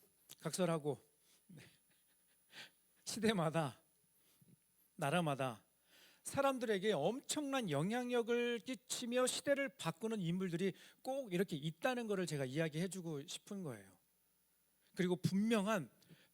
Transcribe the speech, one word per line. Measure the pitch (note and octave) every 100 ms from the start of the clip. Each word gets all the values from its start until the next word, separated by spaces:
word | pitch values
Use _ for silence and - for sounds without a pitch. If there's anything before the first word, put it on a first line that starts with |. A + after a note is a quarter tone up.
| _ _ - -
각설하고. | E3 D3 F3+ E3 D3 B2+ - _ _ _ -
네. | D#3+ - - _ _ _ _ _ _ _ - - _ _ _
시대마다, | - - G#3+ A3 D#3+ D#3+ D3 - _ _ _ _ _ _ - - _ _ _ -
나라마다 | D3 E3+ E3 C3+ C3 G#2+ _ _ _ - - -
사람들에게 | - - C#4 C4 A3+ G3+ G#3
엄청난 | F3+ D#3 B3 - - C#4+ C4+ A3
영향력을 | C#3 E3+ A#3+ B3 B3 A3+ A#3+ A#3+ A#3+
끼치며 | - B3+ - - A#3+ B3 B3+
시대를 | - - C#4 C#4
바꾸는 | - E3 D#3+ A3 A3+
인물들이 | E3 F3+ F#3+ E3 F#3+ - - -
꼭 | - C4+ B3
이렇게 | F3 G3+ D#3
있다는 | D#3 D#3 C4 B3 A3+
거를 | G3 F3+
제가 | D3+
이야기해주고 | C3 C3+ E3 D3 F#3+ F#3 E3+ D3 E3
싶은 | - - G3+
거예요. | E3+ A2 F#2+ F#2 _ _ _ _ _ _ _ _ _
그리고 | - F#3+ F3+
분명한 | - F#3+ G#3+ A#3 G3 A3 B2+ - - - _